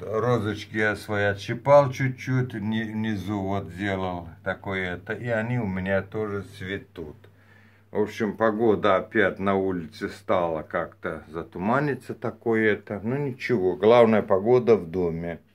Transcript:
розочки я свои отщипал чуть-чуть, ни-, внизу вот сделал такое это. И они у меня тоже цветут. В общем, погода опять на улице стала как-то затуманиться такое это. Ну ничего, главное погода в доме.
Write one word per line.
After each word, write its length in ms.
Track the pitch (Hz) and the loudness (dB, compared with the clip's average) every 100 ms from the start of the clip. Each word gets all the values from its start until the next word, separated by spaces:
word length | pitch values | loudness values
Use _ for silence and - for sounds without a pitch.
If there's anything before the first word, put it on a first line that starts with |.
розочки 720 | - 107 120 120 104 104 - 107 | -6 -2 0 0 0 -4 -6 -2
я 200 | 107 101 | 0 0
свои 280 | - 104 | -4 -2
отщипал 680 | 101 98 - 113 143 143 135 | 0 -2 -6 -4 6 6 6
чуть-чуть, 600 | - 131 127 - 127 127 | 2 -4 -4 -2 -2 -2
ни-, 300 | 113 104 110 | -4 -2 -2
внизу 580 | 110 110 110 104 92 104 | -2 -4 -2 -2 -2 -4
вот 280 | 95 101 78 | -2 -4 -4
сделал 580 | 87 104 95 92 87 82 - | -6 -2 -2 -2 -6 -10 -10
такое 520 | 95 90 104 95 92 90 | -8 -6 -4 -4 -4 -6
это. 180 | - | -8
И 140 | - 120 | -8 -4
они 300 | 113 113 123 | -2 -2 -2
у 80 | 104 | -2
меня 360 | 92 92 98 | -2 -2 -2
тоже 420 | 98 110 107 101 98 - | -2 -6 -6 -6 -10 -12
цветут. 580 | 92 98 - - 78 - - _ _ - - _ _ | -8 -8 -10 -14 -14 -14 -20 _ _ -20 -20 _ _
В 120 | - | -4
общем, 340 | 104 - 107 90 | -2 -2 -4 0
погода 600 | 113 107 117 98 101 92 | 0 2 2 4 4 2
опять 420 | - 113 95 - | 2 2 2 0
на 160 | 98 | 0
улице 560 | 98 95 90 78 - 95 | 0 0 -2 -6 -10 -10
стала 500 | - - 95 85 78 | -8 -2 0 0 -2
как-то 640 | 76 87 80 - 92 78 76 | -4 -6 -6 -8 -10 -10 -10
затуманиться 840 | 80 80 87 98 131 147 127 - | -10 -10 -4 0 0 0 -4 -8
такое 640 | 110 120 - 117 110 110 | -8 -8 -6 0 2 2
это. 260 | 101 - 104 | 0 -2 -8
Ну 140 | 107 139 | -4 -4
ничего, 600 | 143 127 - 120 92 87 | -4 -6 -2 0 2 2
главное 440 | 104 120 110 107 | 6 8 8 6
погода 560 | 95 95 107 123 120 107 | 4 2 4 4 6 2
в 140 | 82 | 2
доме. 480 | 92 87 82 85 82 _ | -2 -2 -2 -6 -10 _